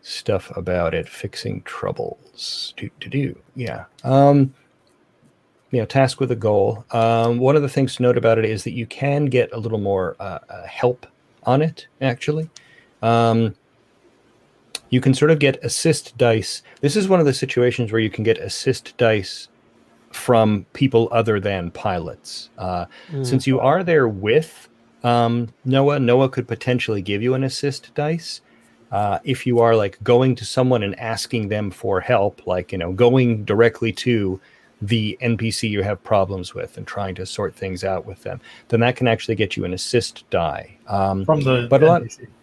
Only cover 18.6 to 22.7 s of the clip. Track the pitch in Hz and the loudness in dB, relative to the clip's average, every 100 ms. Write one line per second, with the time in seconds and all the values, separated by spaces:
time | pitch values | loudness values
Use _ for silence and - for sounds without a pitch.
18.6 | - 131 - - 117 107 92 - - _ | -4 -4 -6 0 2 2 -2 -12 -18 _
19.6 | _ _ _ _ _ - - 117 110 104 | _ _ _ _ _ -12 2 4 4 2
20.6 | - - 135 120 117 117 110 104 101 98 | -4 -2 2 2 2 0 0 0 0 -4
21.6 | 87 - 107 90 82 - - - - - | -6 -6 -4 -4 -6 -12 -16 -18 -18 -12
22.6 | 92 | -8